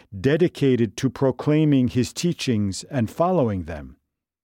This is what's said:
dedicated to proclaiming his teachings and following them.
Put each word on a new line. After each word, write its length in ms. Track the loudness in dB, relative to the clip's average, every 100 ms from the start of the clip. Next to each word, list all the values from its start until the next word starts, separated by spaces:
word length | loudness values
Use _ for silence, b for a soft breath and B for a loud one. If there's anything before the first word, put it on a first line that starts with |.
| B -4
dedicated 760 | 0 2 0 2 0 2 0 0
to 120 | -4
proclaiming 800 | 0 0 0 0 2 4 4 2
his 240 | 0 -2
teachings 720 | -2 -4 -2 -2 0 0 -4 -6
and 180 | -4 -4
following 540 | 0 0 2 0 -2
them. 320 | -6 -10 -12 -20 _ _ _ _